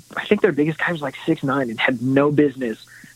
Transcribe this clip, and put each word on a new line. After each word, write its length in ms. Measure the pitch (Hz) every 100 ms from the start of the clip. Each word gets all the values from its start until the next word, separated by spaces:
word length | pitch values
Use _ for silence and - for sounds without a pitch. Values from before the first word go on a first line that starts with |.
| - -
I 100 | -
think 160 | 208
their 100 | 202
biggest 280 | 139 151 156
guy 120 | -
was, 100 | 165
like, 140 | 143 - -
six 180 | 160
nine 260 | 139 139 127
and 100 | 110
had 220 | - 123
no 300 | 127 135 147
business 540 | 147 147 127 120 107 - - -